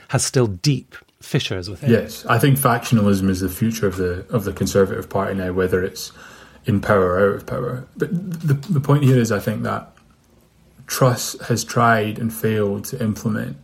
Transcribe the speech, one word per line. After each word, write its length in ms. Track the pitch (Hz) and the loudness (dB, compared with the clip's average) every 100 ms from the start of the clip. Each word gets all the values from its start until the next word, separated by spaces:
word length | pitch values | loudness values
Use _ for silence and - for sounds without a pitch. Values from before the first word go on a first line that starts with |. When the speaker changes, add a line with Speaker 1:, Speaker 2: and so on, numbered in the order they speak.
| - | -4
Speaker 1:
has 160 | 131 | -2
still 220 | - 131 113 | 0 2 2
deep 500 | 90 147 131 - - - _ | 0 0 0 -4 -20 -20 _
fissures 500 | - 139 - 95 87 | -4 -4 -2 -6 -8
within. 220 | 98 135 | -4 2
Speaker 2:
Yes, 340 | 107 101 - 113 | 2 0 -6 0
I 120 | 117 | 2
think 180 | 143 - | 4 4
factionalism 720 | 127 120 - 113 101 98 95 | 4 2 2 4 4 4 2
is 100 | 92 | 0
the 80 | 95 | -2
future 400 | - 113 110 101 | -2 -2 0 -2
of 80 | 92 | 0
the, 280 | 90 90 - | -4 -4 -4
of 160 | 117 | -2
the 80 | 98 | -2
Conservative 560 | - 95 98 95 - 92 | -2 2 4 2 0 -4
Party 260 | 98 95 | -2 -2
now, 160 | 98 92 | -2 -2
whether 320 | 90 92 92 | 0 0 0
it's 300 | 98 - - - - - - - - | -2 -6 -14 -16 -20 -20 -20 -8 -2
in 140 | 101 | 0
power 340 | - 104 92 | 2 2 2
or 160 | 90 101 | 2 2
out 60 | 104 | 0
of 100 | - | -6
power. 420 | - - 127 - - | -8 -6 -8 -12 -6
But 140 | - | -4
the, 420 | 170 196 165 156 | -4 -6 -4 -2
the 260 | 139 - 147 | -2 0 0
point 220 | - 143 | 2 4
here 160 | 131 127 | 4 4
is, 140 | 110 | 2
I 80 | 101 | 0
think 220 | - 110 | -2 -4
that 300 | 117 107 - _ _ _ _ _ _ _ _ - - | -4 -6 -8 _ _ _ _ _ _ _ _ -20 -10
Truss 480 | - 131 120 - - - | 2 2 2 -4 -8 -4
has 160 | 113 | -4
tried 560 | - 120 117 110 107 101 | -2 2 2 2 0 -4
and 120 | 113 | -6
failed 520 | - 110 107 101 101 - | -2 -2 0 0 -2 -6
to 160 | 127 | -4
implement 540 | 110 98 110 107 - - | -4 -2 -2 -2 -4 -10